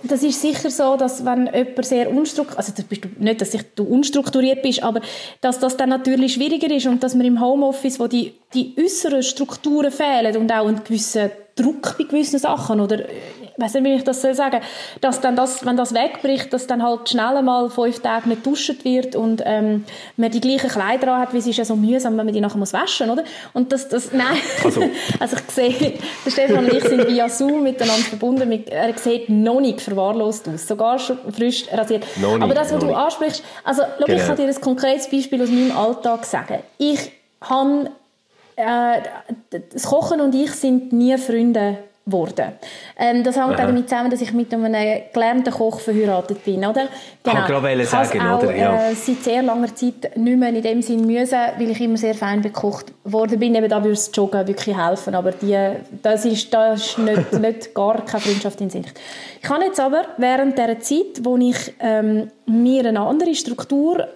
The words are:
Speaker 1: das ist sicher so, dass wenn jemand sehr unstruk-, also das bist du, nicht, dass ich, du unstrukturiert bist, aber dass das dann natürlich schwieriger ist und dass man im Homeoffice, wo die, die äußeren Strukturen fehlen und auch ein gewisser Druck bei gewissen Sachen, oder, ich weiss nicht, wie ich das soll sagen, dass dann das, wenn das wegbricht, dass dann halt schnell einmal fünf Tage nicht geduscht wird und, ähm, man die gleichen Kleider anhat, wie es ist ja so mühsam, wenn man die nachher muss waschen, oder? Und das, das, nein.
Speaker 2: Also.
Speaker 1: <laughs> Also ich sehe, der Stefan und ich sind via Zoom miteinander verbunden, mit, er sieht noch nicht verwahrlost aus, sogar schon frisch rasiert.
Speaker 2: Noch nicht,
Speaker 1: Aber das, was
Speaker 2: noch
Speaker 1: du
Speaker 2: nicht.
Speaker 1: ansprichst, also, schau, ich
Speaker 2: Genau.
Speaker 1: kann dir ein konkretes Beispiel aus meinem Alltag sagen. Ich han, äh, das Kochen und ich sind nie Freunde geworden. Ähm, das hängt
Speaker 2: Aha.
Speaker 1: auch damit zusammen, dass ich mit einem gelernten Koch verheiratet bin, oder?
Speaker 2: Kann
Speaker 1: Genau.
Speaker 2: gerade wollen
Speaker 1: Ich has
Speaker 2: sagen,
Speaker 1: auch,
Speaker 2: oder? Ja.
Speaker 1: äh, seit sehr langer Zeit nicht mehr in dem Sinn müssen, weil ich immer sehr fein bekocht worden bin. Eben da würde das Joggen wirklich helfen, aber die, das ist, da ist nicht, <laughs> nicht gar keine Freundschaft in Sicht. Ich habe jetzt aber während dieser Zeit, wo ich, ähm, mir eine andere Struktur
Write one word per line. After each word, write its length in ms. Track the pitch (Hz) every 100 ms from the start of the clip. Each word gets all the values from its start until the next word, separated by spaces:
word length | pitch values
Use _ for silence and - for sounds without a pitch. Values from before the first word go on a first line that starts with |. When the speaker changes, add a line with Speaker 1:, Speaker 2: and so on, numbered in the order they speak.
Speaker 1:
das 200 | 247 277
ist 180 | 294 262
sicher 280 | 302 294 320
so, 260 | - 269 269
dass 280 | 254 254 247
wenn 220 | 247 247
jemand 320 | - 254 262 247
sehr 240 | 254 240
unstruk-, 440 | 254 302 - 285 -
also 140 | 208 202
das 100 | -
bist 180 | 208 190
du, 40 | 202
nicht, 240 | 214 220
dass 120 | 202
ich, 80 | 220 - -
du 80 |
unstrukturiert 760 | 208 247 277 285 277 269 262 269
bist, 200 | 269 247
aber 180 | 233 226 220 - - -
dass 180 | 254 254
das 160 | 262 262
dann 120 | 262
natürlich 440 | 262 262 262 262
schwieriger 360 | 254 285 302 311
ist 120 | 294 254
und 140 | 247
dass 120 | 254 254
man 100 | 247
im 140 | 240
Homeoffice, 580 | 247 277 277 269 277 262
wo 80 | 240
die, 260 | 240 - - _
die 220 | 254 - -
äußeren 440 | 339 381 339 277
Strukturen 680 | 254 - 277 - 302 294 285
fehlen 460 | 277 294 262 226 220
und 140 | 220
auch 140 | 226 214
ein 140 | 214
gewisser 460 | - 226 220 220 202 - - -
Druck 400 | 247 302 - -
bei 60 | 302
gewissen 340 | 294 294 285
Sachen, 400 | - 277 - 214
oder, 260 | 202 214 -
ich 520 | - - - 220 -
weiss 140 | 226 269
nicht, 80 |
wie 100 | 269
ich 100 | 269
das 200 | 262 254
soll 100 | 269
sagen, 260 | 262 277 247 - - - -
dass 200 | 269 262
dann 140 | 262 247
das, 280 | 262 262
wenn 140 | 247 247
das 160 | 247
wegbricht, 580 | 233 285 - 277 269 269
dass 140 | 247 254
dann 160 | 240
halt 260 | 233 233 233
schnell 280 | 240 220 277
einmal 320 | 262 247 240
fünf 300 | 240 240 233
Tage 280 | 240 226 233
nicht 160 | 226
geduscht 400 | 269 285 - 254
wird 320 | 254 254 254 -
und, 280 | 226 226 -
ähm, 380 | 214 214 214 208 - - -
man 140 | 226
die 100 | 233
gleichen 260 | 254 269 262
Kleider 420 | 220 196 254 262
anhat, 180 | 254 247
wie 60 | 247
es 80 | 226
ist 120 | 233
ja 60 | 220
so 100 | 220
mühsam, 420 | 214 254 254 220
wenn 80 | 220
man 80 |
die 80 | 214
nachher 160 | 208 208
muss 160 | 196
waschen, 380 | 214 339 - 226
oder? 120 | 247 320 - -
Und 180 | - 254
das, 160 | 262 269
das, 240 | 247 247
nein. 260 | 269 254 302 - -
Speaker 2:
Also. 180 | 359 226 269 -
Speaker 1:
<laughs> 180 | - -
Also 160 | 247 254
ich 160 | -
sehe, 400 | - 247 254 294 - - - -
der 60 |
Stefan 340 | 262 269 196 -
und 80 |
ich 100 | 262
sind 240 | 247 254 240
via 220 | 240 233
Zoom 320 | - 277 302
miteinander 400 | 277 254 233 220
verbunden, 460 | 226 214 233 262 247
mit, 200 | 220 220
er 280 | 151 226 226
sieht 320 | 247 233 233
noch 300 | 214 220 254
nicht 180 | 269 -
verwahrlost 680 | - 196 190 220 214 214 -
aus, 180 | 160 -
sogar 300 | 208 226 262
schon 220 | 262 254 -
frisch 340 | 208 240 247 254
rasiert. 320 | 214 220 220 220 -
Speaker 2:
Noch 140 | 196
nicht, 80 | 220
Speaker 1:
Aber 140 | 226 277
das, 100 | 302
was 20 |
Speaker 2:
noch 60 | -
Speaker 1:
du 60 | -
Speaker 2:
nicht. 80 | -
Speaker 1:
ansprichst, 480 | 294 320 311 - - -
also, 200 | - 262
schau, 160 | 277 -
ich 60 | 285
Speaker 2:
Genau. 180 | - 175
Speaker 1:
kann 100 | -
dir 100 | 277
ein 140 | 269
konkretes 460 | 269 254 269 269 277
Beispiel 360 | 277 269 262
aus 60 | 247
meinem 280 | 247 254 -
Alltag 480 | 214 240 240 226 233
sagen. 340 | 160 - - - _
Ich 320 | 285 285 - - _ _ -
han, 400 | 262 269 285 277 - _ _ _ _ _ -
äh, 460 | 226 240 240 233 - - - 233 _ 175 -
das 120 | 254
Kochen 380 | - 285 320 320
und 140 | 285 262
ich 160 | 294
sind 420 | - 269 254 254
nie 240 | 240 247 262
Freunde 600 | 262 233 240 226 202 202 - _ -
geworden. 460 | 196 233 - 95 - - - - -
Ähm, 240 | 240 247
das 140 | 240 254
hängt 80 | 262 262
Speaker 2:
Aha. 60 |
Speaker 1:
auch 40 | 247
damit 200 | 247 247
zusammen, 200 | 240 240
dass 80 | 247
ich 140 | 233
mit 200 | 233 240
einem 200 | 233 226 214 214 220 -
gelernten 400 | - 226 240 254
Koch 260 | 247 226 226
verheiratet 640 | - 214 208 185 180 202
bin, 140 | - 185
oder? 280 | 196 226 269 - - -
Speaker 2:
Kann 120 | - -
Speaker 1:
Genau. 120 | -
Speaker 2:
gerade 160 | 139
wollen 160 | 135 131
Speaker 1:
Ich 140 | 120
has 160 | - -
Speaker 2:
sagen, 120 | - -
Speaker 1:
auch, 160 | 240
Speaker 2:
oder? 100 | 247 190
Ja. 340 | 226 226 220
Speaker 1:
äh, 40 |
seit 300 | 226 - 254
sehr 180 | - 240
langer 320 | 262 226 240
Zeit 380 | 226 247 247 - -
nicht 200 | 233 254
mehr 120 | 247
in 120 | 233
dem 200 | 226 226
Sinn 260 | 233 226 226
müssen, 300 | 233 254 254 233 -
weil 140 | 226
ich 80 | 226
immer 160 | 240 226
sehr 180 | 220
fein 280 | 214 202 208
bekocht 500 | 208 208 208 196 - - 202
worden 340 | 220 220 220
bin. 160 | 240 226
Eben 140 | 220
da 80 | 214
würde 100 | 208 208
das 160 | -
Joggen 320 | - 196 202 190
wirklich 320 | 196 - 190
helfen, 380 | 170 190 - 190
aber 160 | 185
die, 260 | - 202 196 196 202 - 202
das 240 | 220 214 233
ist, 280 | 220 -
da 200 | 226 220
ist 240 | 214 - -
nicht, 340 | 220 208 147
<laughs> 60 | 202
nicht 340 | 220 226 -
gar 300 | - 202 220 220
keine 140 | 247
Freundschaft 380 | 208 202 202 196
in 100 | 196
Sicht. 300 | 185 175 - - - - -
Ich 80 | -
habe 140 | 285
jetzt 160 | 370 381
aber 240 | 269 302 339 -
während 400 | 247 262 277 269
dieser 220 | 233 226
Zeit, 420 | - 294 392 -
wo 140 | 247 247
ich, 360 | 247 247 - -
ähm, 500 | 233 220 214 214 220 - -
mir 400 | 226 240 262 240
eine 140 | 214
andere 340 | 208 302 349
Struktur 720 | 294 - 240 - 277 302 359 -